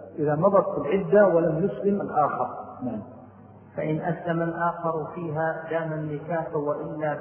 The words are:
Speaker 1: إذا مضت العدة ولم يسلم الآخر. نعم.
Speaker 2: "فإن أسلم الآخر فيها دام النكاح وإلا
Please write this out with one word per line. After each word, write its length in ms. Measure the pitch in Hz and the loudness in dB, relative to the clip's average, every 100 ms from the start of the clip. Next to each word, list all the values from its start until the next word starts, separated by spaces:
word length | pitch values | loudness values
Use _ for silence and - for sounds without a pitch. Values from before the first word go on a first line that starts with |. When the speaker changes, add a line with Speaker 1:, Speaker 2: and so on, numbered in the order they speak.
| - - | -12 -2
Speaker 1:
إذا 160 | 147 147 | 0 4
مضت 420 | 190 196 - 147 | 6 6 4 -2
العدة 500 | - 190 165 202 202 | 0 0 6 6 8
ولم 380 | 170 165 156 196 | 6 4 2 0
يسلم 360 | - 202 202 | 0 0 0
الآخر. 480 | - 143 139 - 120 - - - | 0 2 2 0 -4 -6 -12 -8
نعم. 160 | 123 110 - - - - - - - - | -8 -6 -10 -16 -20 -20 -20 -20 -12 -4
Speaker 2:
"فإن 240 | 156 156 | -2 0
أسلم 400 | 175 165 175 165 | -2 -2 -2 -2
الآخر 680 | 165 165 170 165 165 160 151 180 | -2 0 -2 -2 -2 -4 -6 -6
فيها 480 | 165 151 160 156 - | -4 -2 -2 -2 -4
دام 240 | 160 160 | -4 -2
النكاح 600 | 156 151 147 156 165 160 156 | -4 -4 -6 -4 -4 -2 -2
وإلا 580 | 147 147 156 156 151 147 | -2 -2 -6 -4 -2 -2